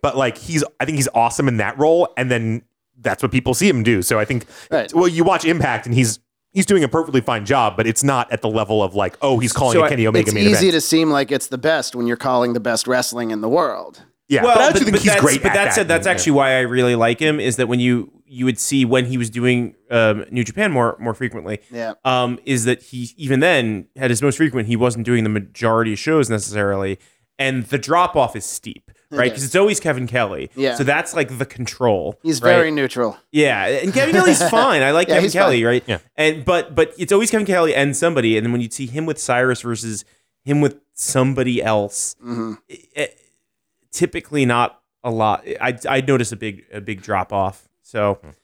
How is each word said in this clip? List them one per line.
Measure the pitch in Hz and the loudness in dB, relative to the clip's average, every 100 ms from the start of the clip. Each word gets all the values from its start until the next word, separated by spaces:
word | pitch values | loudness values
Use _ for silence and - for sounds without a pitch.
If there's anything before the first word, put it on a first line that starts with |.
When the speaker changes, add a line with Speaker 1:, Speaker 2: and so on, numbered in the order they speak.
Speaker 1:
but, | 147 131 | -2 0
like, | 127 - | -2 -4
he's, | - 160 143 _ | -6 -4 -4 _
I | |
think | 135 151 | -6 -2
he's | 127 | -2
awesome | 117 117 - 139 | 0 0 0 0
in | 117 | 0
that | 101 127 | -2 0
role. | 151 165 175 - | 2 4 2 -2
And | 127 | -2
then | 123 113 113 _ _ _ _ | -2 -2 -4 _ _ _ _
that's | 113 - | -6 -2
what | - | -2
people | 127 127 | -2 -2
see | 127 196 | 0 2
him | 135 | 2
do. | 110 107 | 2 2
So | 90 113 | 2 -2
I | |
think, | 107 127 - - - | 0 -4 -6 -20 -4
Speaker 2:
Right. | 156 107 | -4 0
Speaker 1:
well, | 165 180 | 2 2
you | 165 | 4
watch | 170 175 | 2 2
Impact | 160 170 139 113 - | 0 0 0 -2 0
and | |
he's, | 120 117 104 _ _ _ | 2 2 -2 _ _ _
he's | 190 190 | -4 2
doing | 196 | 4
a | 139 | 4
perfectly | 156 156 135 | 0 2 0
fine | 117 117 | 0 -4
job, | 101 139 110 90 | 0 2 2 2
but | 113 | 0
it's | 113 | 2
not | 139 131 120 | 2 0 0
at | 113 | -2
the | 113 | -2
level | 110 101 107 | -2 0 0
of, | 98 98 | 0 0
like, | 92 - | -2 -2
oh, | 139 123 | 0 0
he's | 117 | 0
calling | - 131 | 0 2
Speaker 3:
So | 165 | 2
Speaker 1:
a | 151 | 2
Speaker 3:
I | |
Speaker 1:
Kenny | 139 110 | 2 2
Omega | 110 107 | 2 0
Speaker 2:
It's | |
Speaker 1:
main | 107 104 | 2 2
Speaker 2:
easy | 104 190 | 4 2
Speaker 1:
event. | |
Speaker 2:
to | 165 | 2
seem | - 160 160 | 2 2 2
like | 143 139 | 0 0
it's | 139 - | -4 -4
the | 127 | -4
best | 147 156 - | -2 -2 -2
when | 123 120 | -4 -4
you're | 120 | -2
calling | 135 127 120 | 0 0 0
the | 117 | -2
best | 113 113 120 | -2 -4 0
wrestling | 127 120 117 113 | -2 -2 -6 -6
in | 110 | -4
the | 113 | 0
world. | 151 151 95 87 - - _ _ | 0 0 -4 -12 -20 -20 _ _
Speaker 1:
Yeah, | 139 | 0
Speaker 3:
Well, | 240 233 | 4 6
Speaker 1:
but | |
I | 269 | 6
actually | - | 4
Speaker 3:
but, | |
Speaker 1:
think | 233 202 | 2 2
Speaker 3:
but | |
Speaker 1:
he's | 202 | 2
Speaker 3:
that's, | 202 | 4
Speaker 1:
great | 143 135 | 4 2
Speaker 3:
but | 196 | 0
Speaker 1:
at | |
Speaker 3:
that | 202 202 | 2 2
Speaker 1:
that. | |
Speaker 3:
said, | 101 175 | 0 0
that's | 165 190 | 0 0
Speaker 1:
Yeah. | |
Speaker 3:
actually | 175 170 | 0 2
why | 139 135 131 | 2 4 2
I | |
really | 123 123 123 120 | 0 0 2 2
like | 117 120 | 2 2
him, | 156 151 | 0 0
is | 117 117 | -2 -2
that | 120 | 0
when | 123 | 2
you, | 123 123 - _ _ | 2 0 -2 _ _
you | 127 | -4
would | 131 113 | -2 -2
see | - 139 | -2 0
when | 123 127 123 | 2 2 0
he | 127 | -4
was | 117 | -6
doing, | 117 123 123 117 - _ | -2 0 0 -2 -10 _
um, | 120 110 104 - | 2 2 0 -4
New | 123 | -4
Japan | 117 113 208 | -4 -2 -2
more, | 143 117 - | 0 0 -2
more | 117 | -8
frequently, | 107 123 113 85 104 _ | -6 -8 -8 -10 -12 _
Speaker 2:
Yeah. | 120 113 - | -10 -10 -6
Speaker 3:
um, | 131 127 123 120 | -2 0 -2 -4
is | - 127 113 | -4 -2 0
that | 123 | -2
he, | - 127 117 - | -6 -14 -14 -12
even | 143 131 | -2 0
then, | 160 160 117 104 - - | 2 2 0 -6 -10 -6
at | 131 | -2
his | 117 | 0
most | 143 - | 0 0
frequent, | 160 123 110 | 0 0 -2
he | 117 | 0
wasn't | 123 117 113 | 0 0 0
doing | 120 | 0
the | 107 | 0
majority | 107 98 - 117 113 113 | -2 -6 -4 0 0 0
of | 104 | -4
shows | - 160 120 | 0 0 2
necessarily, | 110 98 104 101 98 98 95 _ _ _ - | -2 -4 -4 -2 -2 -4 -6 _ _ _ -6
and | 135 131 110 | -4 -4 -4
the | 139 | -6
drop-off | - 165 180 165 117 110 | 0 0 2 2 0 -2
is | |
steep, | - - 113 - _ _ _ | -10 -12 -14 -18 _ _ _
right? | 143 123 | -2 -2
Speaker 2:
Okay. | |
Speaker 3:
'Cause | 120 | -2
it's | 135 175 | -2 2
always | 202 202 | 2 2
Kevin | 165 131 123 | -2 -4 -2
Kelly. | 123 107 85 67 | -2 -2 -4 -10
Speaker 2:
Yeah. | - 135 | -4 -4
Speaker 3:
So | 120 | 0
that's, | 135 147 170 | 0 0 -2
like, | 170 135 127 | -4 -4 -4
the | 131 | -8
control, | - 120 - 123 101 78 113 | -8 -12 -2 0 2 -2 -6
Speaker 2:
He's | 160 143 | -4 0
Speaker 3:
right? | 120 | 4
Speaker 2:
very | - 160 | 4 4
neutral. | 151 131 123 113 - _ | 0 -2 -2 -4 -4 _
Speaker 3:
Yeah, | 151 147 110 98 | 2 2 2 0
and | 135 180 | -2 -2
Kevin | 226 277 | 0 2
Kelly's | 359 370 311 | 4 4 4
Speaker 2:
<laughs> | 170 | 2
Speaker 3:
fine. | 220 262 170 | 2 2 2
I | 135 | 2
like | 156 180 | 2 2
Speaker 2:
Yeah, | |
Speaker 3:
Kevin | 156 | 2
Speaker 2:
he's | 190 | 2
Speaker 3:
Kelly, | 165 196 123 | 2 2 2
Speaker 2:
fine. | 113 | 2
Speaker 3:
right? | 123 - | 0 0
Speaker 1:
Yeah. | 95 _ - | -6 _ 0
Speaker 3:
And, | 156 156 | 0 0
but, | 127 175 - | 0 0 0
but | 147 160 - | 0 0 -2
it's | 175 | 0
always | 196 220 | 2 2
Kevin | 220 202 | 0 0
Kelly | 180 165 | 2 2
and | 139 143 139 | 2 0 0
somebody, | 170 156 113 110 | 0 2 2 2
and | |
then | 117 | 0
when | 120 | -2
you | 117 | -4
see | - | -8
him | 131 131 160 | -8 -6 -6
with | 147 | -6
Cyrus | - 123 127 123 | -2 0 0 -2
versus | 120 113 113 104 - _ _ _ | -6 -8 -8 -10 -12 _ _ _
him | 135 147 | -2 2
with | 147 - _ | 2 -2 _
somebody | - - 139 131 135 127 120 | -10 -4 0 0 0 -2 0
else, | 110 107 101 - - - | 0 0 -2 -6 -10 -10
Speaker 2:
Mm-hmm. | 123 117 113 104 _ | -10 -8 -8 -12 _
Speaker 3:
it, | - _ | -20 _
it, | 147 151 _ _ _ _ _ _ _ _ | -10 -10 _ _ _ _ _ _ _ _
typically | - 170 175 - 151 | -4 -4 -4 -6 -2
not | 127 120 120 - _ _ | 0 2 -2 -4 _ _
a | 123 | -8
lot. | 113 107 104 - - | -2 0 0 -4 -6
I, | 127 127 - | -4 -4 -2
I | 135 | -2
notice | 131 135 113 | 0 0 0
a | 104 | -6
big, | 110 98 _ | -10 -10 _
a | 104 | -16
big | 101 101 | -12 -12
drop | 98 101 92 | -4 -4 -2
off. | 101 92 95 _ _ | -2 -4 -6 _ _
So, | _ 113 104 98 | _ -4 -2 -2
Speaker 1:
Hmm. | 78 71 | -8 -20